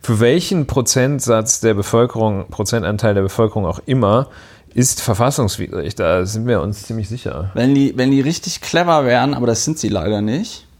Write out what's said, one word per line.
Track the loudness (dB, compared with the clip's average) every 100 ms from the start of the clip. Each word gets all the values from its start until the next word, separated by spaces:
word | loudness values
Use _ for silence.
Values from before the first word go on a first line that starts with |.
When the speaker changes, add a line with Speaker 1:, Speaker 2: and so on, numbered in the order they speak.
Speaker 1:
für | 0 2
welchen | 4 4 2 -2 0
Prozentsatz | 0 0 2 2 0 2 2 2 0
der | 2
Bevölkerung, | 0 2 2 2 2 0 -2 -8
Prozentanteil | -6 -2 -2 -2 0 2
der | 2
Bevölkerung | 0 0 0 0
auch | -4 -4 -2
immer, | 2 4 2 0 -10 -20 -20 _
ist | -2 0 0
verfassungswidrig. | -4 0 0 2 -2 -2 -8 -6 -6 -2
Da | 2 2
sind | 0 -4 0
wir | 0
uns | 0 -6
ziemlich | -8 -8 -6
sicher. | -8 -8 -6 -6
Speaker 2:
Wenn | 0 2
die, | 4 2 0
wenn | 2
die | 2
richtig | 0 -2 -8 -10
clever | -2 0 4 2
wären, | 4 2 2
aber | 0 0
das | 0
sind | -2 -2
sie | -2
leider | -2 0 0
nicht | 0 -2 -4 -10 -20